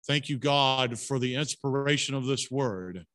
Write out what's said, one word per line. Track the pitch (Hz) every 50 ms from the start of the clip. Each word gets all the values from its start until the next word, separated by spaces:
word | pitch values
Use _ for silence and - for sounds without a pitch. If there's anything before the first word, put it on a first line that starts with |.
| -
Thank | - 139 147 143 -
you, | 147
God, | 120 110 143 143 143 139 131 131 131 131 120 120 110
for | - - 139 131
the | 123 127 123
inspiration | 135 151 143 - - - 139 131 139 139 143 147 135 - - 139
of | 135 127
this | 131 135 120 - -
word. | 127 139 139 120 101 92 92 90 90 90 82 -